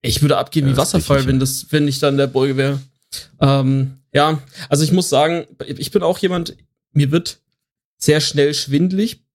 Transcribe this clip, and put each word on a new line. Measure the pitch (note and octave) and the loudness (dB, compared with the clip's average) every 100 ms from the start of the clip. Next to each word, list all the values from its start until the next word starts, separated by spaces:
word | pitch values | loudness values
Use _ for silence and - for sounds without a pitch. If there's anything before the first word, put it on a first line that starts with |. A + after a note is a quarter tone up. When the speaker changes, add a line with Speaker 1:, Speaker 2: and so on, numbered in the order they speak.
Speaker 1:
Ich | B2+ - | -4 0
würde | D3 A#2 | 2 2
abgehen | - D#3 C#3 | 0 0 0
wie | |
Speaker 2:
Ja, | C3+ | 0
das | C#3 | 0
ist | |
Speaker 1:
Wasserfall, | E3+ - C#3 | -2 0 0
Speaker 2:
richtig, | C3 | 2
Speaker 1:
wenn | C3+ | 0
Speaker 2:
ja. | |
Speaker 1:
das, | C3 - - | 0 -4 -4
wenn | D3+ D3 | -2 0
ich | C3+ | 0
da | C#3+ | 0
in | C#3 | 0
der | C#3 | 0
Beuge | C3 C3+ C3 | 0 0 0
wäre. | C3+ C3+ - _ _ - - _ | -2 -2 -10 _ _ -18 -18 _
Ähm, | C#3 C#3 C3 C3+ C3 - _ | 2 2 2 0 -2 -6 _
ja, | C#3 D3+ D#3 - - - | 0 2 0 -8 -20 -2
also | C#3+ | 0
ich | D#3 | 2
muss | F3+ F3 | 2 2
sagen, | C#3 D#3 E3+ - - - | 2 2 0 -6 -14 -12
ich | C#3+ D3+ | -10 -2
bin | G3 | 0
auch | E3+ F#3 | 0 0
jemand, | F#3 F3+ E3 - _ _ _ | -2 -2 -6 -12 _ _ _
mir | D3 C#3+ | 0 2
wird | D#3+ - - _ _ _ _ _ _ | 0 -4 -14 _ _ _ _ _ _
sehr | - D3+ | 0 2
schnell | D3 C#3+ C#3+ | 0 0 0
schwindelig | D3 - C#3+ F3+ F#3+ A3+ - _ | 0 -2 0 0 0 -4 -6 _